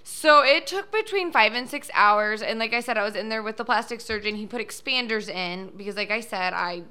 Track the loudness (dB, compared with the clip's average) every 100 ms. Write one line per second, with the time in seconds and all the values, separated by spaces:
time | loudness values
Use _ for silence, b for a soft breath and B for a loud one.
0 | -14 2 6 8 8 4 0 -6 -4 -4
1 | 0 -2 2 4 4 2 -6 -8 -2 4
2 | 6 6 2 -2 -4 -2 -2 -2 0 -2
3 | -2 -2 -4 -4 -4 -6 0 0 0 -8
4 | -6 -4 -4 -6 -6 -8 -8 -8 -4 -2
5 | -2 -2 -4 -6 -6 -6 -10 -10 -8 -6
6 | -4 -4 -4 -4 -2 -2 -4 -6 -12